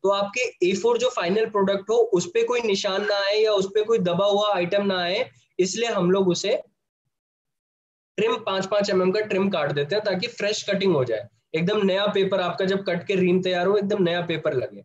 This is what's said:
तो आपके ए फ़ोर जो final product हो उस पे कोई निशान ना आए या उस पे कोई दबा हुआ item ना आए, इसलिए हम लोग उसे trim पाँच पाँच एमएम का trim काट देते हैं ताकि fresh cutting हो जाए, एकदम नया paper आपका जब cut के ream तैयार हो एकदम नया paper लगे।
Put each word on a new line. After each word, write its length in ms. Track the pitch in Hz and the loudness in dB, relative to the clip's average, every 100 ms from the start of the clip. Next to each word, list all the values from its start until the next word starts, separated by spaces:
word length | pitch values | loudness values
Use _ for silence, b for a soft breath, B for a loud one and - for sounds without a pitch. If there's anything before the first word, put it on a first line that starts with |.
तो 60 | 190 | 0
आपके 300 | 196 202 247 247 - | 0 -2 -4 -6 0
ए 100 | 180 196 | 0 2
फ़ोर 220 | 226 240 | 2 2
जो 120 | 247 | 0
final 340 | - 175 208 220 | 0 -2 0 0
product 420 | 214 196 190 190 | 0 0 0 0
हो 60 | 233 - | 2 2
उस 160 | 175 175 | 2 0
पे 100 | 226 | -2
कोई 180 | 233 240 | 0 0
निशान 420 | 233 196 202 190 208 | 0 -2 0 -2 0
ना 140 | 202 | 0
आए 180 | 196 214 | 0 2
या 140 | 214 | 2
उस 140 | 208 190 | 2 0
पे 160 | 214 | 0
कोई 160 | 220 226 | 0 0
दबा 240 | 175 175 202 | 2 0 2
हुआ 280 | 202 208 190 | 2 0 0
item 300 | 175 202 202 | 0 0 0
ना 140 | 185 | -2
आए, 300 | 175 202 262 b b - | -2 -2 -4 b b -2
इसलिए 300 | 185 220 233 | -2 0 -2
हम 220 | 202 175 | 0 2
लोग 160 | 190 190 | 2 2
उसे 320 | 170 196 - - _ _ _ _ _ _ _ _ _ _ _ _ _ _ - | 0 0 -2 -4 _ _ _ _ _ _ _ _ _ _ _ _ _ _ -2
trim 180 | 220 254 - | 0 0 -2
पाँच 200 | 190 190 | -4 0
पाँच 240 | 208 202 | 0 2
एमएम 220 | 185 185 | 2 2
का 80 | 208 | 0
trim 280 | 214 185 196 | -2 0 0
काट 220 | 180 147 | 0 -2
देते 240 | 143 143 208 | -2 0 -2
हैं 80 | |
ताकि 240 | 214 185 233 | -2 -2 -6
fresh 320 | - 202 208 | -4 -4 -4
cutting 320 | - 190 196 156 | -2 0 2 2
हो 80 | |
जाए, 240 | 123 110 - _ _ 160 | 0 -2 -6 _ _ -2
एकदम 260 | 170 214 | 0 2
नया 220 | 196 190 208 | 2 2 0
paper 340 | 196 190 190 | 0 0 0
आपका 240 | 180 170 190 | -2 -2 -2
जब 180 | 196 196 | 0 -2
cut 200 | 175 170 | -4 -2
के 80 | 196 | 0
ream 260 | 180 185 | 4 2
तैयार 260 | 185 180 180 | 2 0 2
हो 100 | 208 | 2
एकदम 260 | 196 202 | 0 0
नया 180 | 170 175 | 2 0
paper 300 | 170 160 - 127 | -2 -2 -2 -2
लगे। 260 | 113 101 | -4 -10